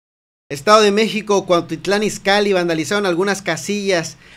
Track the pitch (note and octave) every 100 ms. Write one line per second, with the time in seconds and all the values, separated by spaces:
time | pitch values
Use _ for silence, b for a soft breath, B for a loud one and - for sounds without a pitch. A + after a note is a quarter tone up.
0 | _ _ _ _ _ C#3 G#3+ G#3+ G#3 G3+
1 | A3 G#3+ G#3+ G3 - F3 E3 E3 F3 G3+
2 | G#3+ - G3 G3+ G#3 F#3 F3 D#3+ D#3 G#3
3 | G3 E3+ G3+ G3 F3+ D#3+ - G#3 G3 F3
4 | D#3+ - B